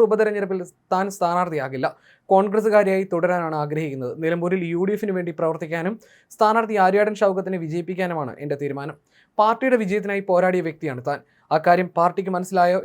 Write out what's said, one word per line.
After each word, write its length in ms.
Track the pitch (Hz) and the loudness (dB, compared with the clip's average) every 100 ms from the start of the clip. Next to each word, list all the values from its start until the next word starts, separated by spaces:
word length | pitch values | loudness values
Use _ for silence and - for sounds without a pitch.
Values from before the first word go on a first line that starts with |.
| 220 | 4
ഉപതെരഞ്ഞെടുപ്പിൽ 540 | 208 214 208 196 190 175 _ - | 4 2 0 -4 -4 -8 _ -4
താൻ 120 | 185 196 190 | -2 -2 -2
സ്ഥാനാർത്ഥിയാകില്ല. 720 | 175 175 175 156 135 131 131 - _ _ - | 0 0 -2 -4 -6 -4 -4 -6 _ _ 2
കോൺഗ്രസുകാരിയായി 760 | 190 202 208 214 208 196 190 196 | 4 4 2 4 4 4 0 -2
തുടരാനാണ് 420 | 170 175 180 165 156 | -2 0 0 -2 -4
ആഗ്രഹിക്കുന്നത്. 500 | 147 151 160 135 123 151 | -4 -4 -4 -6 -8 -4
നിലമ്പൂരിൽ 380 | 160 175 175 190 170 | -2 -2 -2 -2 -2
യു 80 | 170 190 | -2 -2
ഡി 60 | 208 | -2
എഫിന് 180 | 208 185 | -4 -4
വേണ്ടി 140 | 175 160 | -6 -2
പ്രവർത്തിക്കാനും 540 | 165 160 165 165 170 220 _ _ _ - | -2 -2 -6 -6 -6 -8 _ _ _ 0
സ്ഥാനാർത്ഥി 400 | 214 220 220 208 185 | 2 2 0 2 4
ആര്യാടൻ 300 | 202 208 208 | 4 2 2
ഷൗക്കത്തിനെ 360 | 202 190 185 185 | 0 0 -4 -6
വിജയിപ്പിക്കാനുമാണ് 720 | 165 165 170 185 180 165 131 - | -4 -6 -6 -4 -4 -4 -6 -8
എൻ്റെ 140 | 147 143 | -8 -6
തീരുമാനം. 340 | 143 139 143 - _ _ _ - | -6 -6 -10 -12 _ _ _ 2
പാർട്ടിയുടെ 380 | 214 226 262 247 | 2 2 2 2
വിജയത്തിനായി 400 | 202 208 202 202 196 | 0 -2 -2 -4 0
പോരാടിയ 320 | 175 185 180 160 | 2 4 2 -2
വ്യക്തിയാണ് 340 | 156 156 127 127 | -6 -8 -6 -6
താൻ. 100 | 143 _ _ - 160 | -6 _ _ -2 0
അക്കാര്യം 340 | 175 175 180 170 | 4 4 2 2
പാർട്ടിക്ക് 340 | 170 170 190 180 | 2 0 -4 -4
മനസ്സിലായോ 440 | 185 190 175 185 | -2 2 2 2